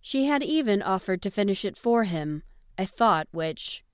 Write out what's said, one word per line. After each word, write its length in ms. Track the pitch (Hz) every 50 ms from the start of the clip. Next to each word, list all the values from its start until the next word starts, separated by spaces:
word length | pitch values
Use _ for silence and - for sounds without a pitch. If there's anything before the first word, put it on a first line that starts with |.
She 260 | _ - - 269 269
had 180 | 285 294 277 285
even 360 | - 302 311 302 226 202 202
offered 400 | - - 190 185 - - 185 185 -
to 80 | 202
finish 340 | - - 208 202 196 - -
it 120 | 202 -
for 280 | - - 240 233 233 226
him, 400 | 190 170 160 151 151 151 151 - - - - _ _ - -
a 80 | 190
thought 400 | 185 - - 233 226 185 160 156 _ -
which 500 | 165 160 160 156 - - - - - _ _